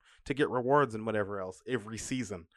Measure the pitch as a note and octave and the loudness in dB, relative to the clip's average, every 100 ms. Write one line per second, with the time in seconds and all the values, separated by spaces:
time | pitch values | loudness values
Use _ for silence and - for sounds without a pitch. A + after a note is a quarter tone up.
0 | _ _ - C3 C3+ B2 B2 C#3+ C3+ A2 | _ _ -6 2 2 2 4 4 4 0
1 | A2+ G#2+ G2 G2+ F#2 - G#2+ B2 G#2 A2 | -2 0 0 -4 -6 -10 -6 -6 -4 -8
2 | - C3 A2 G2 E2+ | -4 -4 -4 -8 -12